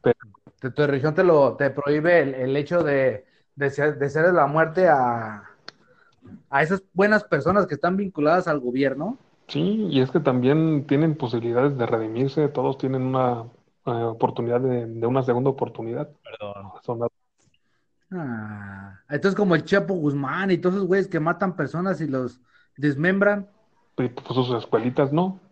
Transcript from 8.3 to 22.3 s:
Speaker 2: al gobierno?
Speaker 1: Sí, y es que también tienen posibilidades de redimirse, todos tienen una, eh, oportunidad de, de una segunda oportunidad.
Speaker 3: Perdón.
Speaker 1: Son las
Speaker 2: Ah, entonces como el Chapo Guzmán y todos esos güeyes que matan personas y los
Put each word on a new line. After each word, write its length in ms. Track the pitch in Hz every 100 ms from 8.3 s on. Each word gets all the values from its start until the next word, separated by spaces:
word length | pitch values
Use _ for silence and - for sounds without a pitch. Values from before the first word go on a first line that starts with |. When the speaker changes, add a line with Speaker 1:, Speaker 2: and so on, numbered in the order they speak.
| 175 170
Speaker 2:
al 120 | 151
gobierno? 580 | 123 127 139 131 180 269 _ _ -
Speaker 1:
Sí, 400 | 143 175 220 202
y 100 | 143
es 120 | 127
que 100 | 175
también 640 | 143 127 127 151 160 151 131
tienen 280 | 139 160 151
posibilidades 640 | 123 117 117 117 143 135
de 80 | 117
redimirse, 600 | 113 110 113 135 160 147
todos 300 | 135 135 131
tienen 240 | 131 131
una, 420 | 131 131 127 120 117 _ _ _ -
eh, 60 |
oportunidad 720 | 117 117 110 131 127 120 120
de, 240 | 131 123 113
de 220 | 113 117
una 160 | 131
segunda 260 | 127 120 135
oportunidad. 600 | 131 117 - 113 123 156 _
Speaker 3:
Perdón. 480 | - 110 104 101 98 -
Speaker 1:
Son 160 | - 117
las 100 | 117 _ _ _ _ _ _ _ _ _ _
Speaker 2:
Ah, 840 | 185 143 113 107 104 101 98 98 - _
entonces 280 | 143 196 190
como 180 | 202 160
el 80 |
Chapo 300 | - 196 -
Guzmán 580 | 185 147 143 135 165 196
y 60 | 170
todos 180 | 180 196
esos 120 | 180
güeyes 200 | 196 196
que 140 | 165
matan 340 | 156 170 190 170
personas 460 | 139 160 190 156
y 60 | 151
los 340 | 131 123